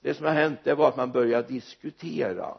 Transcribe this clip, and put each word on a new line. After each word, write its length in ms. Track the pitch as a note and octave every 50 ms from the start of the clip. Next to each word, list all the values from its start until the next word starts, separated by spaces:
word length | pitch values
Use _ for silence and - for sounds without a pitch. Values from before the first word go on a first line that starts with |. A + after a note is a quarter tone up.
det 120 | _ C#3+ D3
som 120 | D3 D3+
har 80 | D#3 D#3
hänt, 260 | D3+ D3+ D3 D3 - _
det 120 | C#3+ D3
var 140 | C#3+ D3+ D3
att 80 | - C3+
man 140 | B2+ B2+
började 360 | B2 B2+ B2 A#2 A#2 A#2+ A#2+ -
diskutera. 1080 | C3 B2 - - - _ - D3+ D3+ _ - E3 D#3 D#3 C3+ G#2 F2+ F2+ - D2+ -